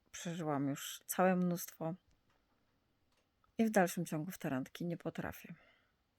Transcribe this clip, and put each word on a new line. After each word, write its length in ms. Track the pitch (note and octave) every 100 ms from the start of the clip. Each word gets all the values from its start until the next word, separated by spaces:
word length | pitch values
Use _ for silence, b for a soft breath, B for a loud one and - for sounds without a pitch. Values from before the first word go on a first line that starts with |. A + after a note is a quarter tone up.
| _
przeżyłam 580 | - F3 E3+ D#3 C#3+ C#3
już 340 | C#3+ - - -
całe 300 | - F#3 F3+
mnóstwo 580 | F3+ F3 - - D#3+ F#3 _ _ _ _ _ _ _ _ _ _ _ _ _ _ _ -
i 60 |
w 60 | A3+
dalszym 360 | G#3+ F3 - E3
ciągu 240 | D#3+ F3
w 80 | -
te 100 | E3+
randki 360 | C3 - -
nie 120 | F3 E3+
potrafię. 580 | E3 - E3 - - E3+ b b b _ _